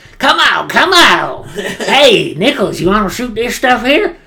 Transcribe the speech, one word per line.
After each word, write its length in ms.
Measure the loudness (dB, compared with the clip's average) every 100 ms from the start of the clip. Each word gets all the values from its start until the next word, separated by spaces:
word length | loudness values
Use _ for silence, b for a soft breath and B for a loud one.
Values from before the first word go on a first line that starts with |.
| b -4
Come 200 | 0 2
on, 300 | 2 0 -2
come 240 | 0 2
on! 560 | 4 4 2 -2 -8 -12
Hey, 840 | -10 -8 -6 -2 4 4 4 0
Nichols, 460 | -2 -2 0 -4 -2
you 80 | 0
wanna 220 | 0 -2
shoot 240 | -4 -8
this 220 | -6 -6 -2
stuff 280 | 0 0
here? 320 | 2 0 0 -6